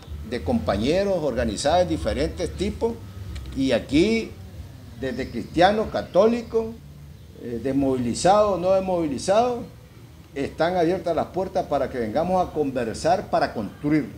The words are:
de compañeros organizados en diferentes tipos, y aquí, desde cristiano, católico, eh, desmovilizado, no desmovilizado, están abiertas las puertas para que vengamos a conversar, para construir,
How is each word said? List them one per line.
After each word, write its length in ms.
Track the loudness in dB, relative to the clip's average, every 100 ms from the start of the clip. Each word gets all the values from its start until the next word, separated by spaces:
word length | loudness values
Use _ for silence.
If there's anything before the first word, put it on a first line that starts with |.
| -12 -12 -6
de 120 | -4
compañeros 720 | 0 0 2 0 2 2 2 0
organizados 600 | 0 0 0 0 4 4
en 60 | 4
diferentes 680 | 0 -2 0 -2 -2 -4 -2
tipos, 360 | -4 -2 -4 -4 -12 -14 -12 -10 -6 -2
y 160 | 2
aquí, 580 | 2 4 4 4 2 -2 -10 -16 -14 -16 -16 -18 -8
desde 280 | -6 -6 -6
cristiano, 600 | -6 -2 4 6 4 -2
católico, 840 | -4 0 4 6 4 -2 -4 -4 -8 -16 -18 -18 -18 -20 -14
eh, 180 | -8 -4
desmovilizado, 960 | -2 2 2 2 0 2 6 6 4 2
no 140 | 2
desmovilizado, 920 | 2 2 0 0 -2 2 4 4 0 -8 -16 -20 -20 -20 -20 -12
están 420 | -8 -4 0 2 2
abiertas 400 | 2 2 0 -2
las 100 | -2
puertas 400 | -4 -2 -2 0
para 220 | 0 -2
que 100 | -2
vengamos 480 | -2 0 2 0 0
a 60 |
conversar, 760 | -2 -2 -2 -4 -2 0 0 2
para 260 | 0 0
construir, 580 | -2 -6 -4 0 0 0